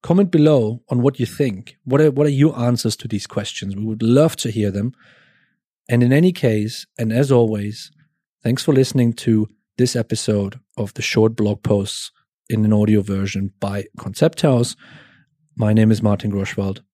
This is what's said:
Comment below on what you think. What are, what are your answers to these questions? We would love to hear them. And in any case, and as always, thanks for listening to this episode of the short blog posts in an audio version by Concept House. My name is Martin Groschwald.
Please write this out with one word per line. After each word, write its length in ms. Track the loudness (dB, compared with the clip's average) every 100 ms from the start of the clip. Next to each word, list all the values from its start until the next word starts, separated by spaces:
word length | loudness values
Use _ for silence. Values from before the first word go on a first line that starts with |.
Comment 280 | 2 2 4
below 520 | 4 6 4 2 -4 _
on 100 | 0
what 200 | 0 0
you 60 | -6
think. 520 | -2 -4 -4 -14 _
What 160 | -2 2
are, 100 | 2
what 160 | 2 0
are 40 |
your 280 | 4 2 2
answers 380 | 0 0 -2 -4
to 120 | -6
these 180 | -8 -6
questions? 500 | -8 -8 -10 -10 -6
We 80 |
would 180 | -6 -2
love 340 | 2 4 4 0
to 140 | -6
hear 200 | -2 -2
them. 200 | -2 -6 -8 _ _ _ _ _ _ _ _ -2
And 140 | 2
in 100 | 4
any 200 | 4 2
case, 540 | 2 -2 0 -4 -8 -16 -6
and 140 | -2
as 180 | 0 4
always, 640 | 4 4 0 -6 -10 -18 _ _ _ _ _
thanks 220 | -4 -2
for 100 | 2
listening 380 | 2 2 2 0
to 340 | 0 0 0 0 _ _ -2
this 180 | 0 0
episode 640 | -4 -4 -2 -2 -2 -8 _ -10
of 160 | -10
the 80 | -8
short 320 | -2 2 2
blog 280 | 2 -2 -2
posts 480 | -2 -2 -2 -10 -14 _ _ _ _
in 140 | -2 2
an 80 |
audio 260 | 2 2 0
version 520 | 0 -6 -4 -6 -8 _
by 280 | -8 -8 -10 -14
Concept 460 | -14 -2 -2 0
House. 340 | 0 2 0 -6 -20 -20 _ _ _ _ _ -4
My 160 | 0
name 180 | 4 4
is 120 | 2
Martin 280 | 0 -2 -4
Groschwald. 520 | -6 -6 -6 -6 -8 _